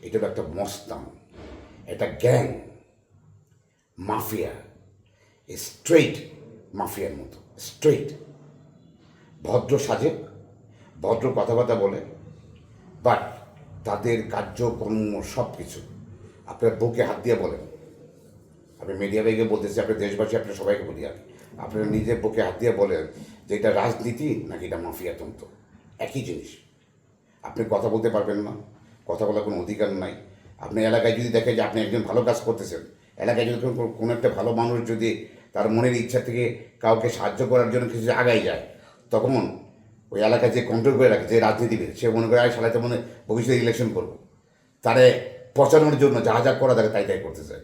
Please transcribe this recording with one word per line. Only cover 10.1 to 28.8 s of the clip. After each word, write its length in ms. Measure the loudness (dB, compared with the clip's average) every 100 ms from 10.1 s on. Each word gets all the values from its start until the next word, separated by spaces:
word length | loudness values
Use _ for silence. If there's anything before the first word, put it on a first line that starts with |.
| -2 -12 -20 -20 -20 -20 -20 -20 -8
ভদ্র 320 | -2 0 0 0
কথাবার্তা 400 | 0 2 2 2
বলে, 220 | 0 -2 -10 -16 -20 -20 -20 -20 -20 -20 -20 -2
but 140 | 0 0 -2 -14 -20 -20 -20 -14
তাদের 460 | -8 -4 -2 -2 -2
কার্যকর্ম 920 | -8 -8 -4 -4 -2 -4 -2 -2 -4
সব 340 | -8 -6 -6 -6
কিছু 240 | -14 -14 -18 -20 -20 -20 -20 -20 -18
আপনার 280 | 0 0 2
বুকে 280 | -2 0
হাত 120 | 0 0
দিয়ে 120 | 0 0
বলেন। 240 | 0 -6 -12 -18 -20 -20 -20 -20 -20 -20 -20 -20 _ -18
আমি 140 | -10
মিডিয়া 300 | -6 -2 2
ভাইকে 200 | 2 2
বলতেছি, 360 | 2 0 -2 -4
আপনার 180 | -2 0
দেশবাসী, 380 | -2 -2 -2 -2
আপনার 200 | -4 -6
সবাইকে 280 | -2 -2
বলি 220 | -2 -10 -12
আর 80 |
কি, 200 | -12 -18 -20 -20 -16
আপনারা 280 | -8 -4 0
নিজের 360 | 0 0 0
বুকে 200 | 0 0
হাত 120 | -2 0
দিয়ে 120 | 0
বলেন 360 | 2 2 0 -4 -12 -20 -20 -6
যে 80 | -2
এটা 180 | 2
রাজনীতি 680 | 2 0 -2 -6 -4 -4 -4 -6
নাকি 180 | -10 -8
এটা 120 | -8
মাফিয়া 360 | -8 -8 -10 -10
তন্ত্র, 280 | -12 -16 -20 -20 _ -20 _ -10
একই 220 | -8 -6
জিনিস। 360 | -8 -10 -12 -20 _ _ _ _ _ _ _ _
আপনি 220 | -16 -8 -2
কথা 200 | 0 0
বলতে 200 | 0 0
পারবেন 280 | 0 -2 -2
না, 140 | -4 -10 -16 -20